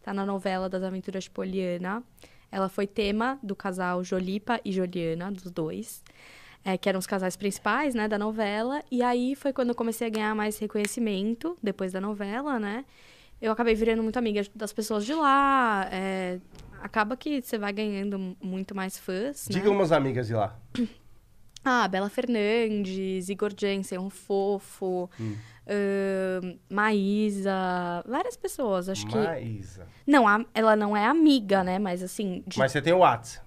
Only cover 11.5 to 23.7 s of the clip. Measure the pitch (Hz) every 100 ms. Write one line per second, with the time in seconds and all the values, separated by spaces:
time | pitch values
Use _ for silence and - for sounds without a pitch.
11.5 | 349 208 190 190 185 196 208 196 226 294
12.5 | 247 202 220 285 - - - - - 220
13.5 | 220 233 214 226 226 220 247 226 208 202
14.5 | 214 214 - 214 214 208 320 285 269 277
15.5 | 269 240 202 185 185 190 190 180 180 -
16.5 | - - - 202 220 208 254 302 285 -
17.5 | 233 202 202 214 196 202 196 185 185 185
18.5 | 190 190 196 190 - - 185 254 285 -
19.5 | 185 202 202 170 156 135 127 113 113 95
20.5 | - - - 226 - - - _ - -
21.5 | - 269 247 196 190 202 - 247 226 208
22.5 | 233 226 208 190 190 190 190 180 202 208
23.5 | 196 202